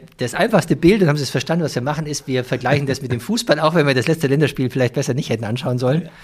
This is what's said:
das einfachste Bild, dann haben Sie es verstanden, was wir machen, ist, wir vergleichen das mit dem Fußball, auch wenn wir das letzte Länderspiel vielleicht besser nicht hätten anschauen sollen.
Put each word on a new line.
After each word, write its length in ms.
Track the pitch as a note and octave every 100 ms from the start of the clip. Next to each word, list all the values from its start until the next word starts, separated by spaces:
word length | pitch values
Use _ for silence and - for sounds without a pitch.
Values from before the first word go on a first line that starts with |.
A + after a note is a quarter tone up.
| - -
das 160 | B2
einfachste 420 | D#3 F3 G3+ - C3+
Bild, 260 | E3 G3+
dann 40 | F3
haben 80 | D3+
Sie 80 |
es 60 | C3+
verstanden, 340 | C3+ - E3
was 100 | D3
wir 80 | -
machen, 240 | B2+ D3+ D3+
ist, 220 | C#3+ -
wir 160 | B2+
vergleichen 420 | B2 C3 C3 C#3+ C#3
das 160 | C3
mit 120 | B2+
dem 80 | A#2+
Fußball, 400 | - A3+ - D3
auch 140 | D#3 E3+
wenn 120 | C#3+
wir 60 | B2+
das 120 | A#2+
letzte 180 | D#3+ C#3
Länderspiel 420 | C#3 D3 - B2+
vielleicht 260 | C3+ B2 -
besser 180 | C#3
nicht 160 | B2+ D3+
hätten 160 | A2+ A#2
anschauen 320 | A#2+ C#3 B2
sollen. 300 | B2+ D#3 E3 -